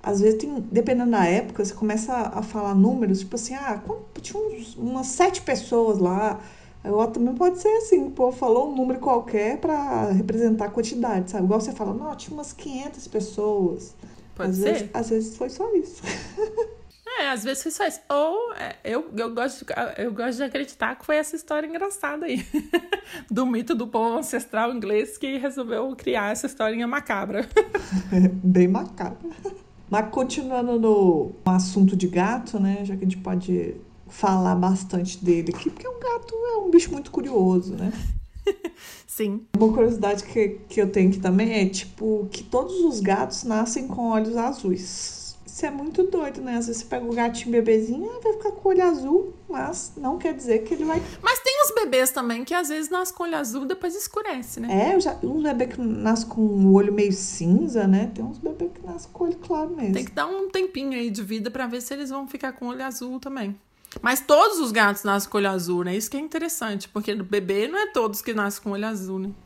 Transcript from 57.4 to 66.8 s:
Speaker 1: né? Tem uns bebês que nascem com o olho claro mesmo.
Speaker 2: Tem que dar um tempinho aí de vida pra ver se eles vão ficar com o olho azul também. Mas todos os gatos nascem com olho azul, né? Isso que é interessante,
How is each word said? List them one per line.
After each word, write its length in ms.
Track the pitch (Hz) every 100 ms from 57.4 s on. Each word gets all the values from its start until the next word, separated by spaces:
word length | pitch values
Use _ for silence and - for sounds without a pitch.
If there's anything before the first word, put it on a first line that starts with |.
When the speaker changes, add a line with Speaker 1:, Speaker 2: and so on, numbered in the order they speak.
| 170 208 320 233 196
Speaker 1:
né? 240 | 196 233
Tem 120 | - 226
uns 140 | -
bebês 320 | 330 311 349
que 120 | - 370
nascem 240 | 339 -
com 100 | -
o 40 | 349
olho 100 | 349
claro 320 | - 311 320 330
mesmo. 180 | 220
Speaker 2:
Tem 120 | 190 -
que 60 |
dar 140 | - 302
um 240 | 392 392
tempinho 440 | 381 370 277 269
aí 180 | 254 233
de 100 | 202
vida 300 | 196 220 220
pra 160 | 254 247
ver 140 | 240
se 120 | 240
eles 160 | 277 285
vão 180 | 269 269
ficar 260 | 269 269
com 120 | 262 240
o 40 |
olho 140 | 254
azul 360 | 262 240 247 254
também. 360 | 277 269 202 202 _ _ - -
Mas 200 | 226 262
todos 380 | - 302 427 381
os 120 | 262
gatos 320 | 220 208 202
nascem 260 | 208 196 196
com 80 | 208
olho 120 | 202
azul, 340 | 190 175 175
né? 120 | 175 190
Isso 140 | 220
que 80 | 277
é 20 |
interessante, 720 | 311 330 330 - 220 202